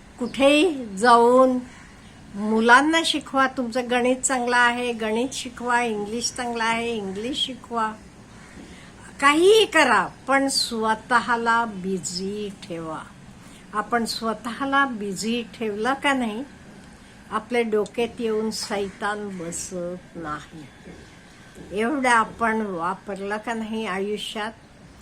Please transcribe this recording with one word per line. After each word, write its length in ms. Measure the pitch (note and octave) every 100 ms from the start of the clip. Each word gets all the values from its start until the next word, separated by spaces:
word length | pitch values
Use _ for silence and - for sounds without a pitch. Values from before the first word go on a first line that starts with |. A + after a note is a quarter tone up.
| - -
कुठेही 800 | A3+ - C#4 D4 F#4 C#4 A3+ F#3+
जाऊन 600 | A#3+ A#3+ A#3 B3+ C4 B3+ B3 - - - - - -
मुलांना 640 | G3+ G#3+ A3 A#3 B3 D4+ E4
शिकवा. 420 | D#4+ D4+ - C4+ B3+
तुमचं 440 | C4 A#3+ B3 A#3+
गणित 260 | B3 B3 B3+
चांगलं 400 | - C4 A#3+ A#3+
आहे, 360 | A#3+ A#3+ A#3+
गणित 360 | A#3 A3 A3 C4
शिकवा, 500 | - B3+ - A#3+ A#3+
इंग्लिश 500 | A#3+ G#3 G3+ A#3 A3+
चांगलं 320 | - A#3+ A#3
आहे, 300 | A3+ A3+ A#3
इंग्लिश 520 | A3+ G3 F#3+ A#3 D4 -
शिकवा. 460 | B3 - A#3 A3 G#3+ - - - - - - - - - - - -
काहीही 440 | C#4 D4+ F#4 A4
करा, 440 | G4+ D#4+ C4+ G#3 D#3+ - -
पण 220 | C4+ C4+
स्वतःला 1160 | - - A3+ A3 A3 - A#3+ A#3 A#3+ A#3 A#3
बिझी 840 | A#3 G3 F#3 F#3+ D3+ F3+ F#3+ G#3 G#3 G3 -
ठेवा. 300 | E3 D#3+ D#3 - - - - - - -
आपण 300 | - - A#3+
स्वतःला 800 | G#3+ - A3+ G#3+ A#3+ A3 C#4 C#4
बिझी 580 | C4+ A3 G3+ F3 G#3+ A#3+ A3+ -
ठेवलं 360 | A3 G#3 A#3
का 180 | C4+ C#4+
नाही, 320 | C4+ A#3 G#3+ C#4+ - - - - - - - -
आपल्या 320 | G#3+ A3 A#3+
डोक्यात 580 | A#3 G#3+ G3 - A#3 -
येऊन 300 | A3+ G#3+ A3
सैतान 880 | G#3+ - G3+ G3 - G3+ G#3 G#3 F#3+
बसत 800 | E3+ F3 - F3+ F3 F3+ - F3
नाही. 500 | D#3 D3+ D3 D#3+ D3 - F3+ E3 - - - - - - - F#3+
एवढं 280 | A3+ D4 B3+
आपण 520 | A#3 F3+ - A3+ A3
वापरलं 760 | G#3 F3 F3 F#3+ - F#3+ G3 G#3+
का 180 | A#3+
नाही 320 | A3+ A3 A3 A3
आयुष्यात, 680 | F#3+ G3+ G#3 - - - - - - - -